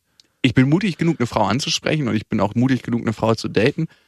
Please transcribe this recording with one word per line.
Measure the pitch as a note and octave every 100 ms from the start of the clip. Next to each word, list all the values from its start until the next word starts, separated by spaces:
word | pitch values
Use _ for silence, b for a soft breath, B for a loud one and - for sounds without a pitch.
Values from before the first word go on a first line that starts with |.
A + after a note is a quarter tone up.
| _ b b b
Ich | C3
bin | A2+ C3
mutig | E3 G#3 D#3
genug, | E3+ C#3+
eine | A#2+
Frau | -
anzusprechen | G2 A2+ E3 - - D#3 B2+
und |
ich | G#2+ -
bin | A2
auch | F#2+
mutig | A2 C3 B2
genug, | - A#2
eine | A2+
Frau | G#2+ A2+
zu | A2+ -
daten. | - A#2 D3 D#3+ -